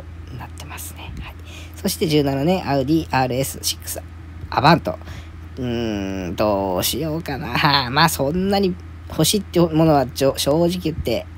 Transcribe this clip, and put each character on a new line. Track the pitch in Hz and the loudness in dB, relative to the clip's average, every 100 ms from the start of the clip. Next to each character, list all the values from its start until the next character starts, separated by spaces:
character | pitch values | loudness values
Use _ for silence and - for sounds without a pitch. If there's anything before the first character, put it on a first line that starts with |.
| - - - | -12 -14 -14
に | - | -12
な | - | -12
っ | |
て | - | -14
ま | - - | -14 -12
す | - | -12
ね。 | - - - | -14 -12 -12
は | - | -12
い。 | - - - - - | -14 -14 -14 -16 -6
そ | 202 | -4
し | - | 0
て | 170 | 2
十 | 160 | 4
七 | 139 135 | 4 2
年 | 156 185 - | 2 2 2
ア | 139 | 0
ウ | 131 | 4
デ | |
ィ | 160 - | 2 2
ア | 131 127 | 2 2
ー | |
ル | |
エ | 127 | 0
ス | 135 - | -2 -4
シ | - - | -6 -6
ッ | |
ク | - | -8
ス | - - - - - - | -10 -12 -16 -14 -12 -4
ア | - | 4
バ | 139 | 6
ン | 165 | 6
ト。 | - - - - - - - - | 2 -8 -10 -14 -14 -14 -14 -6
う | |
ー | 127 117 113 101 95 95 90 | -4 -2 0 -2 -2 -4 -4
ん、 | 101 | 0
ど | 107 98 98 90 | 2 2 2 0
う | |
し | - 117 | 0 -2
よ | 160 160 | -2 -4
う | |
か | 165 143 | -4 -6
な。 | 113 | -4
は | - 151 139 123 | 0 2 2 2
あ、 | |
ま | 143 | 4
あ、 | 160 | 4
そ | - 139 | 2 0
ん | 180 196 | 0 2
な | 202 | 2
に | 190 180 - - - | 2 -2 -10 -16 -6
欲 | - 160 | 0 2
し | 208 | 2
い | |
っ | |
て | - 180 | 0 2
も | 165 156 | 4 6
の | 160 | 6
は、 | 143 127 | 6 4
ち | - | 2
ょ-、 | 135 131 | 2 2
正 | 139 | 2
直 | 156 170 | 4 2
言 | 180 160 | 2 -4
っ | - | -4
て | 127 104 - | -2 -2 -4